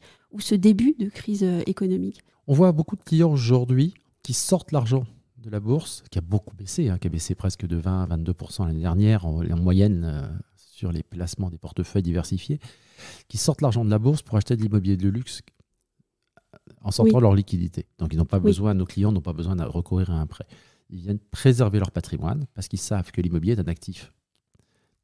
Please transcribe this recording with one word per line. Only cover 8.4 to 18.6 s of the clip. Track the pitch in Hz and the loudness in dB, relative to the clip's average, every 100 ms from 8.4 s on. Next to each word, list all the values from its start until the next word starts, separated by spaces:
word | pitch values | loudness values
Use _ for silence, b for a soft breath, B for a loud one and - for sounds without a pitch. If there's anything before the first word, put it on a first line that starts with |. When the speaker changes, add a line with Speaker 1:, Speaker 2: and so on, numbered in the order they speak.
| - | -8
Speaker 2:
cent | - 85 | -4 -4
l'année | 80 | -2
dernière, | 85 92 104 107 87 | 0 2 4 2 0
en, | 80 82 | -2 -2
en | 85 | 0
moyenne, | 90 95 104 87 82 | 4 4 4 2 -2
euh, | 76 - 82 - _ | -6 -8 -10 -14 _
sur | _ - 90 | _ -10 -6
les | 82 | -6
placements | - 87 87 - 92 | -8 -8 -8 -6 -8
des | 82 | -8
portefeuilles | - - 87 101 | -8 -6 -2 -2
diversifiés, | 85 87 - 95 - 151 B B B B B B - | 0 -2 -2 -6 -4 -8 B B B B B B -10
qui | 110 | -4
sortent | - - | -2 0
l'argent | 139 120 107 | 0 2 2
de | |
la | 107 | 2
bourse | 127 151 | 2 0
pour | - 107 | 0 0
acheter | - 117 | 0 0
de | |
l'immobilier | 107 104 95 95 | 2 2 2 2
de | 98 | 0
luxe | 110 127 - - _ _ _ _ _ _ _ _ _ _ - - - | -2 -6 -14 -20 _ _ _ _ _ _ _ _ _ _ -20 -20 -10
en | 104 | -4
sortant | 107 110 123 | 4 6 6
Speaker 1:
Oui. | |
Speaker 2:
leur | 107 98 | 6 6
liquidité. | 98 90 87 - - - | 2 -2 -2 -6 -10 -6
Donc, | 82 | -2
ils | 80 | 0
n'ont | 80 | 0
pas | 95 | 2
Speaker 1:
Oui. | 104 | 4
Speaker 2:
besoin, | 92 | 2